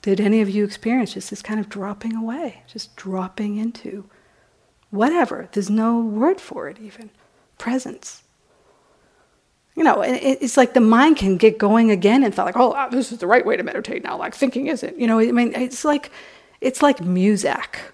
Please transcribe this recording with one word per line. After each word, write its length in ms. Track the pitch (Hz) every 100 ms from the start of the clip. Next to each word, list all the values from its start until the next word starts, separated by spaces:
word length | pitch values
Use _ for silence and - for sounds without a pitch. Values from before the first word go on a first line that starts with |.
Did 200 | - 196
any 200 | 208 220
of 80 | 202
you 140 | 202
experience 500 | 208 208 220 254 202
just 160 | 190 -
this 140 | 202
kind 160 | - 214
of 100 | 202
dropping 460 | 202 196 202 226 226
away, 480 | 226 262 311 - _
just 280 | 220 - -
dropping 640 | 190 185 185 - 208 208
into 520 | 226 233 - 202 196 _ _ _ _ _ _ _ _
whatever? 600 | 202 247 349 277 - 180
There's 180 | 202 196
no 300 | 214 226 233
word 420 | 226 208 285 381
for 260 | - 302 -
it 120 | 208
even. 320 | 214 214 220 _ _ _ _ _
Presence. 640 | 233 254 - - - - _ _ _ _ _ _ _ _ _ _ _ _ _ _ _ -
You 80 | 311
know, 160 | 208
and 160 | 220 254
it, 220 | 269 262
it's 160 | 247 277
like 160 | 247
the 80 | 262
mind 360 | 220 226 302 302
can 200 | 196 185
get 200 | 220 214
going 340 | 208 226 226
again 320 | 202 208 254
and 120 | 247 -
feel 100 | -
like, 120 | 208
"Oh, 320 | 247 277 269
this 200 | 247 233
is 80 | 233
the 80 | 175
right 180 | 240 -
way 100 | -
to 80 |
meditate 400 | 240 - - -
now. 140 | - -
Like, 180 | - -
thinking 320 | 277 240 277
isn't." 320 | 311 - 359
You 80 | 233
know, 120 | 220
I 120 | 226
mean, 220 | 240 240
it's 320 | - 254 - 302
like, 260 | 294 - - - - _ _
it's 220 | 262 254
like 160 | 294 -
Muzak. 760 | 175 180 196 208 - - - - -